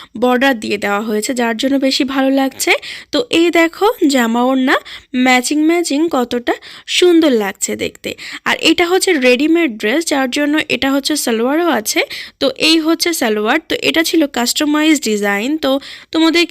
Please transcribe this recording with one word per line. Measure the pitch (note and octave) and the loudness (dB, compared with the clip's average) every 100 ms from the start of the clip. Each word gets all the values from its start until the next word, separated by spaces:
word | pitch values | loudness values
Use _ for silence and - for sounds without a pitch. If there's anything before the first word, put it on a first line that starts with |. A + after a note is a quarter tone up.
| - A3 | -14 -2
বর্ডার | B3 B3 C4+ A#3+ | 0 2 2 0
দিয়ে | A3 G#3 | -4 -4
দেওয়া | G#3 G3+ A3 | -2 -4 -2
হয়েছে, | G#3+ G#3+ | -4 -4
যার | B3 A#3 A3+ | -2 -2 -2
জন্য | C4+ C#4 C4+ | 0 0 0
বেশি | C4+ C4+ | 0 -2
ভালো | C4+ C4+ C4+ | 0 0 2
লাগছে। | C4+ - - B4 - - - | -2 -4 -2 -2 -4 -16 -6
তো | D4 - E4 | -4 0 2
এই | E4+ E4+ | 2 2
দেখো | E4 - G4+ A#4+ D#4 | 2 2 0 2 2
জামা | C4+ A#3 A#3 B3 | 2 0 2 2
ওড়না | C4 C4 A4+ - - _ B3+ B3+ | 2 2 0 -2 -20 _ 0 2
ম্যাচিং | B3+ B3 D4+ D#4 | 2 2 0 2
ম্যাচিং | F4 E4 C#4 E4 C#4 | 2 0 0 0 0
কতটা | A#3+ B3 A#3+ - - - - - | -2 -4 -4 -6 -6 -18 -6 2
সুন্দর | F4+ E4+ D#4 A#3 | 4 6 4 2
লাগছে | G3 - - G#3+ | 0 -6 -8 -6
দেখতে। | - - G3 - - - - | -6 -8 -12 -12 -14 -8 -4
আর | - D#4 | 0 0
এটা | E4 F4 | 0 2
হচ্ছে | F#4 F#4+ D#4+ B3+ | 2 2 2 4
রেডিমেড | B3 D#4 E4 D#4+ G#3+ | 4 2 2 0 -2
ড্রেস, | G#3+ C#4+ E4+ | -2 -2 0
যার | C#4+ C4 D4 | -2 -2 -2
জন্য | D4 D4+ - B3 | 0 0 -2 -2
এটা | C4+ C#4 | 0 0
হচ্ছে | C#4 D4+ - | -2 -2 -2
সালোয়ারও | A3+ A#3+ D4+ F4 A#3+ | 0 0 0 0 0
আছে। | G#3+ E4 - - - - | -2 -4 -4 -8 -14 -4
তো | C#4 - D#4 | -4 0 0
এই | E4 D#4 | 2 2
হচ্ছে | E4 F4 E4 | 0 -2 -2
সালোয়ার। | A#3 G#3+ G#3+ D#4 - | -2 0 0 -2 -2
তো | - - | -4 -2
এটা | D#4 | 0
ছিল | E4 E4 C#4+ - | 0 2 0 -2
কাস্টমাইজ | A#3+ - D4+ D4+ D#4 D4 A3 | -2 0 0 2 2 2 0
ডিজাইন। | G#3 G3+ G3+ A#3 D#4 C4+ | -2 0 -2 -2 -2 0
তো | C4+ - - - | -2 -4 -20 -6
তোমাদের | D#4+ D#4+ E4 E4+ | 0 2 2 2